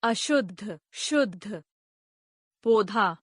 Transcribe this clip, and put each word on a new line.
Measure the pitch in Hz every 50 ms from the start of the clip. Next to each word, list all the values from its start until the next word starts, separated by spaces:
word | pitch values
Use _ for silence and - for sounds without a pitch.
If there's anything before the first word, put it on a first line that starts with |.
अशुद्ध, | - 233 226 - - - 302 285 254 180 180 - 208 208 185 151 _ _
शुद्ध। | _ - - - 302 294 277 220 175 185 - 208 214 165 151 _ _ _ _ _ _ _ _ _ _ _ _ _ _ _ _ _ _ _
पौधा | _ 233 226 220 208 185 202 233 208 185 165 165